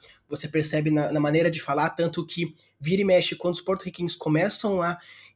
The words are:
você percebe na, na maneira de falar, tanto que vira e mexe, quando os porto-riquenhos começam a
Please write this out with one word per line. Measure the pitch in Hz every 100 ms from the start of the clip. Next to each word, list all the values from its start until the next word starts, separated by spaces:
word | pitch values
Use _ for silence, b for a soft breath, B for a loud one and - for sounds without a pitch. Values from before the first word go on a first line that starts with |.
| B B -
você | 147 151
percebe | 156 147 156 156
na, | 151 147
na | 147
maneira | 147 160 170
de | 156
falar, | - 143 160
tanto | - 165 165 151
que | 170 160 b b b
vira | 147 190
e | 196
mexe, | 180 170 156
quando | 180
os | 175
porto-riquenhos | - 190 185 - 175 -
começam | 156 156 196 - 214 190
a | 170 175 B B B